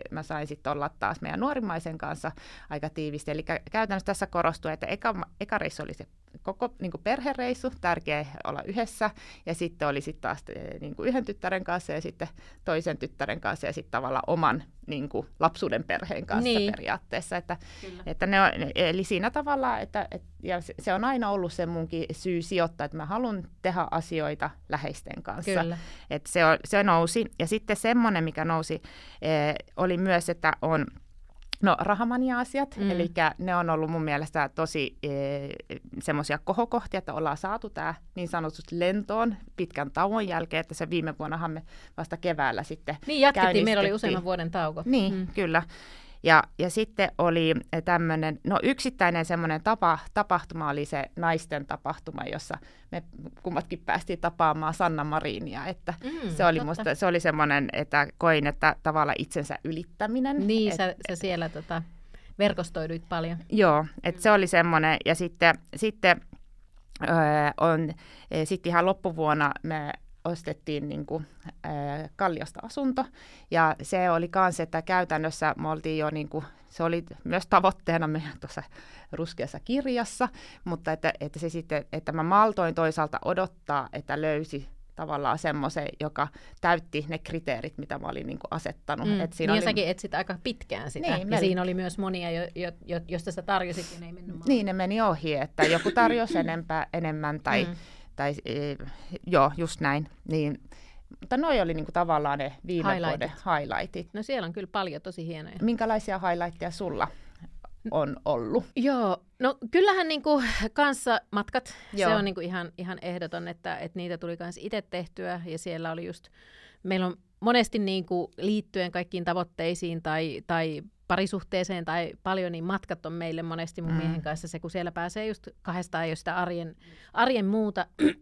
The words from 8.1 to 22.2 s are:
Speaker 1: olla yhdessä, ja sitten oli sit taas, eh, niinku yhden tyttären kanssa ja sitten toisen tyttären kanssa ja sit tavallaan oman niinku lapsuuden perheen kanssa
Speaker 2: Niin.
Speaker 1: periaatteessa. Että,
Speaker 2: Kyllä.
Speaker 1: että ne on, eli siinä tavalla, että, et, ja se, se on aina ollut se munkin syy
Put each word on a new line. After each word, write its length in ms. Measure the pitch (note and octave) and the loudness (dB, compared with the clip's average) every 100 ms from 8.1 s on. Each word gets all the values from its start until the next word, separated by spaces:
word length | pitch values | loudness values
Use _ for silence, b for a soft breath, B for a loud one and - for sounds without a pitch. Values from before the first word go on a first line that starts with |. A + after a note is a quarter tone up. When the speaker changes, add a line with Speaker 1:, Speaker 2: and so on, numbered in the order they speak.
| D3+ D3+ C#3+ | -4 -4 -8
Speaker 1:
olla 180 | - - | -8 -6
yhdessä, 480 | - G3 A3+ - G#3+ G#3+ B B - | -4 -4 -4 -2 -2 -2 B B -8
ja 80 | |
sitten 340 | E3 E3+ E3 D3 | -4 -4 -2 -2
oli 120 | C#3 | -2
sit 200 | C3+ - | -4 -6
taas, 240 | - - - - | -6 -6 -8 -12
eh, 240 | - - | -10 -10
niinku 220 | D3 - | -10 -4
yhden 200 | - C4 | 0 0
tyttären 400 | A#3 G3+ F#3 F#3+ | -2 -6 -4 -4
kanssa 280 | F#3 F3 - | -2 -4 -4
ja 80 | D3+ | -6
sitten 280 | E3 E3 E3 B B B | -8 -8 -10 B B B
toisen 340 | - D#3+ E3+ D3+ | -2 -2 -2 -4
tyttären 420 | B2+ - C#3 D#3+ | -6 -6 -4 -2
kanssa 260 | G#2 D#3 - | -4 -4 -4
ja 60 | |
sit 180 | - - | -6 -6
tavallaan 320 | A#2 C3 C3+ - | -4 -2 -2 0
oman 360 | C3 D#3 B2+ - - - | 2 2 0 -4 -16 -8
niinku 400 | D3 C#3+ G#2 - - | -6 -4 -6 -6 0
lapsuuden 440 | E3 E3 F#3 A2+ | 0 2 -2 -2
perheen 420 | - - - - F3+ | -2 -4 -4 -6 -2
kanssa 180 | A3+ | 0
Speaker 2:
Niin. 280 | A#3+ A3+ G3+ | 2 2 2
Speaker 1:
periaatteessa. 640 | G#3+ - - - - F3 F3+ | -2 -4 -6 -4 -8 -4 -6
Että, 200 | - F3 B B | -6 -8 B B
Speaker 2:
Kyllä. 220 | F#3+ F3+ - | -14 -12 -8
Speaker 1:
että 200 | D#3+ F#3 | -2 4
ne 140 | G3 | 6
on, 80 | G3 - D3 | 6 4 2
eli 300 | - E3 F3 | 4 4 2
siinä 260 | F#3 F#3+ G#3 | 2 2 2
tavalla, 480 | D4+ C#4+ C#4 B3+ A3 | 0 0 0 0 0
että, 300 | - G#3 - | -2 -4 -6
et, 120 | F3+ - - | -8 -14 -12
ja 180 | - F3+ | -4 -4
se, 140 | E3 - | -6 -6
se 160 | - | -2
on 100 | F#3+ | 0
aina 260 | A#3 C4+ G#3+ | 2 0 0
ollut 220 | G3+ F3 | 0 0
se 140 | - E3+ | -2 -2
munkin 380 | E3+ D#3+ E3 - | -2 -4 -4 -4
syy 300 | D#3+ | -4